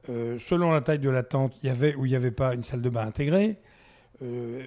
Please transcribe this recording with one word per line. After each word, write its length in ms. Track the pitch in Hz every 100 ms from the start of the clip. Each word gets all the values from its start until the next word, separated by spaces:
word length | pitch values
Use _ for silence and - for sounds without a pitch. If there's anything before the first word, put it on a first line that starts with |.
| -
euh, 300 | 117 117 120
selon 300 | - 175 170
la 80 | 160
taille 180 | 127 151
de 100 | 135
la 140 | 131
tente, 320 | 123 139 135 -
il 40 | 135
y 20 |
avait 240 | 123 147
ou 100 | 139
il 60 | 131
n'y 60 | 131
avait 140 | 123
pas 220 | 113 131
une 80 | 123
salle 200 | 117 123
de 80 | 123
bain 160 | 120 110
intégrée, 500 | 113 143 180 214 208 _ _ - - _ -
euh, 400 | 127 120 120 123